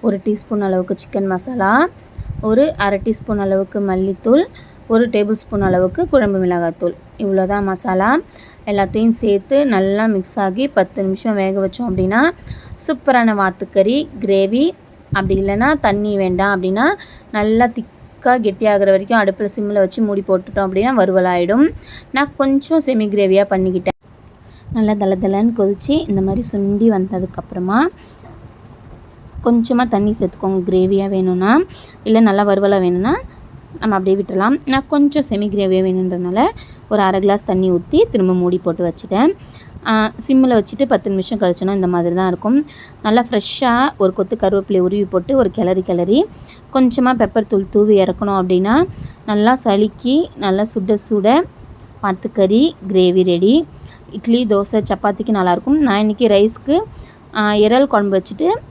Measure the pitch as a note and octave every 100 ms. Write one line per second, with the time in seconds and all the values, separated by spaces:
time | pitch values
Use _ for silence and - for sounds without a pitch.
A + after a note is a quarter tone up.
0 | A3 G3+ F#3+ G#3+ - G#3 G3 F#3 F3+ F#3+
1 | - - G3 F#3 F#3+ B3 G3 A#3 E4+ -
2 | - - - - A3 A3 D4+ - G3+ G3+
3 | A3+ G#3+ - G#3 G3 F#3+ F#3+ G#3+ G3+ F#3
4 | F#3+ F#3+ A3+ C4+ G4+ - - - - A3+
5 | A#3+ A3 G#3 A3 - G#3 F#3+ F3+ F#3 F#3
6 | F4 C#4+ G#3+ G3 F3+ F3 E3+ E3 F3 -
7 | - - G#3 F#3+ F#3+ G3+ G3 F#3 A#3+ F#3
8 | G3+ C#4+ - - - - - G3+ F#3+ G#3+
9 | A3+ A3+ A3 G3+ G3 C#4 C#4+ G#3 F#3+ G3+
10 | A3 G3+ F#3 - G3 F#3+ C#4 B3 F#3 -
11 | F#3+ F#3+ A#3 G#3 F#3+ G3 F#3+ F#3 A#3+ F#3
12 | F#3 G#3+ D4+ F4+ - - - - - C#4
13 | - B3+ A3+ G#3 F#3+ F#3 F#3+ G3+ G3 C4
14 | D#4 A3+ G3 G3 G3 A3+ D#4+ - - -
15 | - - - F#3+ G3 G3+ B3+ D4+ A#3 G3+
16 | G#3 G3+ F#3+ F3+ G3 G3 F#3 F#3+ C4 G4+
17 | - - - A3 G#3 A3+ A#3+ A#3+ A3+ -
18 | - - C4 B3+ A3 F#3+ G#3+ G#3 G3 F#3+
19 | G3 A3+ G3 F#3+ G#3 G3+ G#3 G#3 F#3+ G#3+
20 | A3 G3+ G3 F#3+ F#3 - G3 F#3+ A3+ C4
21 | F#3+ F#3 F3+ F3+ F3 A3 D4+ - - -
22 | - C4+ C#4+ - C4+ C#4 C#4 D#4+ D4 B3
23 | G#3+ G3+ G3 F#3+ G3+ F#3+ F#3+ F3+ F#3 -
24 | - - - - - - - A#3 G#3+ G#3
25 | G3 F#3+ F#3+ G3 A3 A#3 G3 G3 - D4
26 | E4+ F#3+ F#3+ G3 A#3 G#3 G3 G3+ A3+ G3+
27 | F#3 F#3 F#3 - - - F3+ G#3+ E4 -
28 | - - - - - - - - - -
29 | - - - - B3 A#3 A3+ A#3+ B3 A3
30 | G#3 G#3+ F#3+ - F#3+ F#3+ F3+ F#3 F#3 G3
31 | G3 F#3+ F#3 F3+ F#3+ C4+ F#4+ - - -
32 | - A3 A3+ G3 G#3 F#3+ G3 G3 F3+ F3+
33 | G#3 F#4+ C5 - - - - - A3 G3
34 | F#3 G3 F#3+ F#3+ G3+ C#4 - C4 C4+ D4
35 | C#4+ D4 C#4+ G#3 G#3 G3+ G3 F#3 F#3+ F#3
36 | F#3 F3+ F3+ F#3+ D#4 A4+ - - - G#3+
37 | F#3+ F#3+ G3+ G3+ - F#3 F#3 F3 F3 D4+
38 | A#4 A#3+ F#3 F3+ F3+ F3+ F3+ E3+ F3 D#3+
39 | - G3 C#4+ G4 - - - - - A3
40 | A3 - - C4 C4 A#3 G3+ - C4+ B3+
41 | - G3 F#3 A3 F#3 F3 F#3+ G3 F#3 F3
42 | E3+ F3 F#3 F3+ G#3 C4+ D4+ - - -
43 | G#3+ A3 A#3+ A3 - - C4 A#3 A#3+ -
44 | F#3+ F#3 F#3+ A3+ G3 G3 F#3+ G3 F3+ G3+
45 | G3 F#3 F3+ C4+ A3 F3+ F3+ F#3 F3+ F3
46 | F3 A#3+ G#4 - - - - C4+ B3+ A#3
47 | B3+ B3 G#3+ - G#3+ G3+ F#3+ G#3+ G#3 G#3
48 | F#3 F3+ G3+ G3 F3+ F3+ G3 B3 F#4 -
49 | - - - G#3 G#3+ C4 B3 G3+ G#3 -
50 | A#3+ C#4 F4 - G3+ F#3+ A3 A3+ F#3+ G#3
51 | - G#3+ G3 C4+ F#4 - - - - -
52 | G3+ F#3+ A3+ - F#3+ G#3+ D#4 - F#3+ F#3
53 | F#3 F3+ F#3 F3 F#3 C#4 E4 - - -
54 | - - - A#3 A#3+ G3+ G3 A3 G3+ G3+
55 | G#3 G3 A3 G#3 F3+ F3 G#3+ D4 C#4+ G3+
56 | G#3+ G#3 A#3 G3+ G#3+ - - D#4+ A4 -
57 | - - - A3 G#3 G#3 G#3+ B3 C#4 A3
58 | G3+ F#3+ F#3 G3 D#4+ A4 -